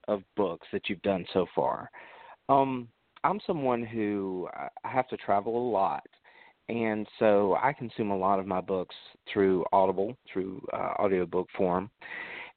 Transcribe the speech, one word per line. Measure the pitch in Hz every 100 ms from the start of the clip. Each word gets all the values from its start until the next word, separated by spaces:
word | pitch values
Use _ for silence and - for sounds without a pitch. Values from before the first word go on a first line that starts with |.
| -
of | 104 - -
books | 92 82 -
that | 101 -
you've | 90
done | 101 92 87
so | 95 - -
far. | 65 - - - - - - - -
Um, | 139 135 127 117 _ _ -
I'm | 151 202 -
someone | 170 131 120
who, | 113 113 104 101 98 92 82 -
uh, | 69 -
I | -
have | 131 -
to | 110
travel | - 101 107 117
a | 123
lot, | 98 92 71 - _ _ - - _ -
and | 117 113 107 104 -
so | 110 101 101 85
I | 131
consume | 147 117 - 104
a | 98
lot | 92 98
of | 95
my | 92
books | 90 95 87 - - - -
through | 104 95 92 -
Audible, | 98 95 92 104 127 -
through, | 95 95 95 -
uh, | - - -
audiobook | 101 92 85 90 87 -
form. | 92 90 104 _ - - - - -